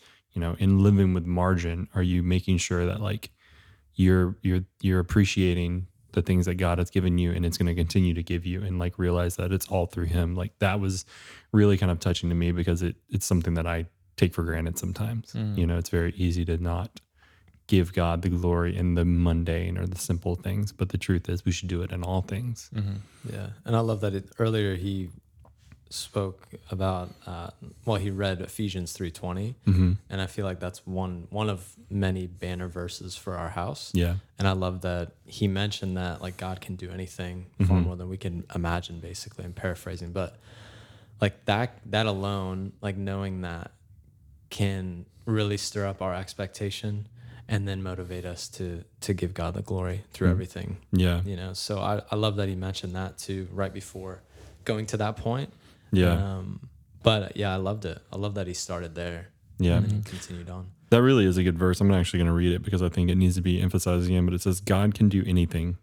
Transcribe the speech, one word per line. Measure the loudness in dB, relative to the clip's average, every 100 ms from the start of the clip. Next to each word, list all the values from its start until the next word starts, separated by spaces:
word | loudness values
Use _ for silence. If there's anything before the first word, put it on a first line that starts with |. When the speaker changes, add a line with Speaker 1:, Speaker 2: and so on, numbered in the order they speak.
| -20 _ _
Speaker 1:
you | -4
know, | -4 2
in | 4 8
living | 8 8 6
with | 2 0
margin, | 2 2 2 0 -4 -4
are | 0
you | 2 2
making | 2 2 4 0
sure | 2 0 0
that, | 0
like, | -4 -4 -8 _ _ -20 -20 -20 _
you're, | 4 6 6 4 0
you're, | 0 0 -2 _
you're | 2 2
appreciating | 4 4 4 4 2 2 0 -2 -6 _ _
the | -2
things | 2 4 2
that | 2
God | 2 2
has | 0
given | 2 2 4
you | 2
and | 2 0
it's | 0
gonna | 0 2
continue | 2 4 4 2
to |
give | -2 -4
you | -2 -4
and, | -2 -2
like, | -2 0
realize | 0 2 0 0
that | 0
it's | 0 0
all | 0 0
through | -2 0
him? | 0 0 -2
Like, | -4 -2
that | 0 0
was | -2 -4 -6 -18 -20 -20 2
really | 6 8 6
kind | 4
of | 2
touching | 0 0 0
to | 2
me | 2
because | 2 2 0
it, | 0 -6 _
it's | -4 0
something | 0 2
that | -2 -2
I | -4 -4 _ _ 0
take | 2
for | 2
granted | -2 0 -2 -4
sometimes. | -6 -4 -4 -4 -8
Speaker 2:
Mm. | -6 -4 0
Speaker 1:
You | 2
know, | 2
it's | 0
very | 0 0 0
easy | 0 2 0
to | 0
not | 0 -2 -4 -10 _ _ _ _ _ _ 4
give | 4 6
God | 2 2 2
the | 0
glory | 2 2 2 2 0
in | 2 4
the | 4
mundane | 4 4 4 2 0 -2 -2
or | -4
the | -4
simple | -2 -2 -2 -4
things, | -2 -2 -2
but | -2 -2
the | -2
truth | 2 0 0
is | -4 -2
we |
should | -2 -2
do | -4
it | -4
in | -6
all | -2 -2
things. | -2 -4 -6 -8 -8 -6
Speaker 2:
Mm-hmm. | -4 -6 -12 -16 -12
Speaker 3:
Yeah. | -10 -10 -10 0
And | 2
I |
love | 2 0
that | 0 -2
it, | -4 -2
earlier | 0 2 0 0
he | -2 -4 -6 -12 _ _ -20 _ -20 -20 -14
spoke | -12 -6 -4 -4 -6 -16 -18 -10
about, | -2 -2 -2 -6 -14 -14
uh, | -12 -12 -14 -18 -10 -2
well, | -2
he | -2
read | -2 -2 -2
Ephesians | -6 -6 -4 -4 -8
three | -6 -8
twenty, | -6 -8 -6 -6 -4 2
Speaker 1:
Mm-hmm. | 4 4 2 -4
Speaker 3:
and | -6
I | -6
feel | -4 -6
like | -4
that's | -8 -10 -8
one, | -6 -6 -8 -8
one | -2 -2
of | -2 -8 -20 -8
many | -2 0 0 -6
banner | -8 -8 -6 -8
verses | -8 -8 -10 -12 -12
for | -8 -6
our | -6
house. | -6 -6 -8 -4
Speaker 1:
Yeah. | 0 2 0 -6 -2
Speaker 3:
And | 0
I |
love | 0 -2 -4
that | -4 -4 -6 -10 -14
he | -2 0
mentioned | 0 -2 -4 -4 -4
that, | -4 -6
like, | -10 -8
God | -8 -8
can | -10 -10
do | -10
anything | -10 -10 -8 -10 -10 -8 0
far | 4 4
Speaker 1:
Mm-hmm. | 2
Speaker 3:
more | -2
than | -8
we | -8
can | -6 -8 -8 -4
imagine, | -2 -4 -6 -12
basically, | -12 -12 -14 -14 -14
I'm |
paraphrasing, | -8 -6 -6 -8 -10 -8
but, | -6 -6 -8 -20 -20 -20 -20 -20 -20 -16 -2
like, | -2 -2 -2
that, | 0 0 -6 -2
that | 0 2
alone, | 0 -2 -4 -4 -6 -8 -6
like, | -6 -4
knowing | -4 -4 -4 -6
that | -8 -8 -12 _ _ -20 -20 _ -20 -20 -14
can | -4 -2 -2 -6 -8 -14 -12 -2
really | 0 0 -2
stir | -4 -4 -4
up | -4
our | -4 -4
expectation | -8 -8 -8 -6 -6 -6 -6 -6 -8 -14 -20 -16 -4
and | -2 -2
then | -4
motivate | -6 -8 -8 -8 -8
us | -10 -12
to, | -8 -8 -8 -12 -10
to | -4
give | -2 -2
God | -4 -4
the | -4
glory | -4 -4 -2 -6 -8
through | 0 2
Speaker 1:
Mm. |
Speaker 3:
everything. | 2 0 -8 -10 -10 0
Speaker 1:
Yeah. | 4 4 2
Speaker 3:
You | -2 -6
know, | -8
so | -8 -4 -2
I, | -2 -2 -2
I | 0
love | 0 0
that | -2
he | -2
mentioned | -4 -6 -6 -6
that | -8 -8
too, | -8 -6 -6
right | -4 -4
before | -6 -14 -14 -14 -14 -18 -20 -20 -12 -4
going | -4 -2
to | -2
that | -2 -2
point. | -4 -4 -4 -12 -20 -20 0
Speaker 1:
Yeah. | 4 6 4 0 -4
Speaker 3:
Um, | -8 -10 -14 -20 -20 -2
but, | 2 2 0 -4
yeah, | -2
I | -2
loved | -2 -4 -6
it. | -10 -12
I | -6
love | -6 -4
that | -6
he |
started | -8 -8 -8 -8 -8
there | -8 -8 -14 _ _ 0
Speaker 1:
Yeah. | 4 4
Speaker 3:
and | 4
then | 0
Speaker 2:
Mm-hmm. | -4
Speaker 3:
continued | -10 -12 -12 -12
on. | -12 -12 -10 4
Speaker 1:
That | 6
really | 8 8 6
is | 6
a |
good | 4 4
verse. | 2 4
I'm | 4
actually | 4 4 2
gonna | 4
read | 4 4
it | 2
because | 0 0
I | 0
think | 2 2
it | 6
needs | 4 4
to |
be | 2 2
emphasized | 2 2 2 2 4
again, | 4 4
but | 2
it |
says, | 0 0
"God | 2 2 4
can | 4 4
do | 4 4
anything, | 4 4 0 -2 -4